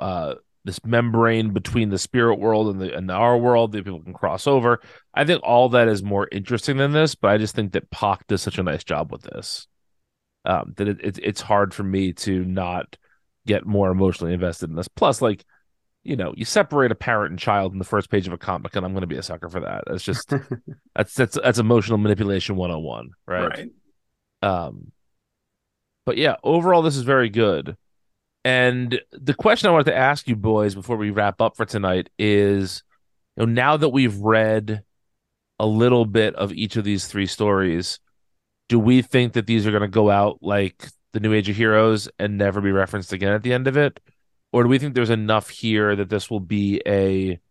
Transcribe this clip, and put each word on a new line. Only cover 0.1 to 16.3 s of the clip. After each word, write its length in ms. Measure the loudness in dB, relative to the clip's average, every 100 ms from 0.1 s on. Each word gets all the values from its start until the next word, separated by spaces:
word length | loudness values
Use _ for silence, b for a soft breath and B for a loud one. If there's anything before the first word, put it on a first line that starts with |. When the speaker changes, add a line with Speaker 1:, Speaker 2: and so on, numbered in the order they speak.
| -6 -6 -10 _ _
Speaker 1:
this 200 | -12 -10
membrane 680 | -2 0 2 2 2 2 0
between 380 | -4 -2 -2 0
the 80 | -2
spirit 420 | -2 2 2 2
world 280 | 2 2 0
and 120 | -2
the, 160 | -6 -6
and 120 | -4
our 300 | 0 4 4
world 320 | 4 4 2
that 120 | -2
people 180 | -8 -12
can 100 | -14
cross 360 | -6 -4 -2 2
over. 320 | 4 4 2 B B _
I 100 | -2
think 180 | 0 0
all 240 | 2 4 6
that 160 | 6 4
is 160 | 2
more 260 | -2 -2 -2
interesting 440 | -6 -4 -4 -2 0
than 140 | 2
this, 220 | 2 0
but 160 | 2 2
I 80 | 2
just 160 | 0
think 180 | -4 -4
that 180 | -4 -6
Pak 340 | -4 -2 -2 -2
does 160 | -4
such 160 | -4 -4
a 60 |
nice 180 | -4 -6
job 300 | -4 -6 -6
with 100 | -10
this, 460 | -16 -16 -14 -14 -16 _ _ _ _ _ _ _
um, 300 | -2 -2 -4 -4
that 120 | -4
it, 100 | -4
it, 160 | -6 -6
it's 180 | -6 -6
hard 320 | 0 2 2
for 120 | -2
me 280 | -4 -2 -2
to 300 | -4 -4 -2
not 520 | -2 -4 -4 -6 -10 -16 _ _ _ _
get 220 | -4 -2 0
more 240 | 0 2
emotionally 440 | 2 2 0 -4
invested 360 | -2 -4 -4 -8
in 60 | -8
this. 100 | -10
Plus, 340 | -2 0 2
like, 240 | 0 -2 _ _ _ _ _ _
you 100 | -8
know, 180 | -6 -6